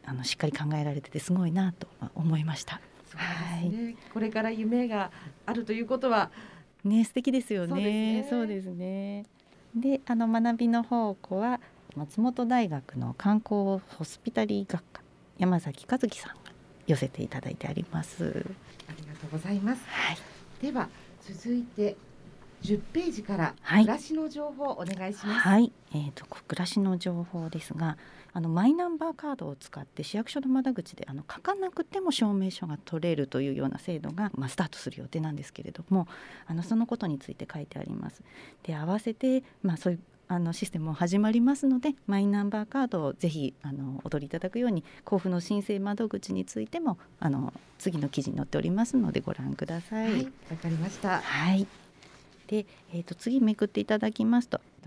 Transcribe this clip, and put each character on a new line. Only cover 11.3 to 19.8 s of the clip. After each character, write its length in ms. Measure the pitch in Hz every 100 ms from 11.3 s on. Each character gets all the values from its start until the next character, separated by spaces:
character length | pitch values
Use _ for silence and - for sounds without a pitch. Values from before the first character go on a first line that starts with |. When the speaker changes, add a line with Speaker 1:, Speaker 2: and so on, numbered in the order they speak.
| 190
Speaker 1:
は 220 | 233 247 - - - 143
松 260 | 147 -
本 260 | 240 247 233
大 220 | 247 208
学 280 | 143 - 127
の 160 | 120
観 260 | 123 196 214
光 160 | - 208
ホ 480 | 196 190 - -
ス 160 | 156 -
ピ 120 | -
タ 140 | 226 214
リ 200 | 202 196
ー 40 |
学 120 | 175 -
科、 100 | - - - - -
山 220 | 180 175
崎 260 | 151 139 -
和 120 | 254
樹 200 | 220 -
さ 100 | -
ん 40 | -
が 80 | - - - - -
寄 80 | 147
せ 120 | 131
て 140 | -
い 60 | -
た 120 | 139
だ 120 | -
い 40 | -
て 120 | -
あ 60 |
り 120 | 151 170
ま 100 | 160
す。 420 | 160 - 170 - 170 190 - - -
Speaker 2:
あ 40 | 156
り 80 | 151
が 60 |
と 140 | 151 156
う 40 |
ご 60 | 156
ざ 140 | 180
い 80 | 202
ま 160 | 202
す。 60 | 247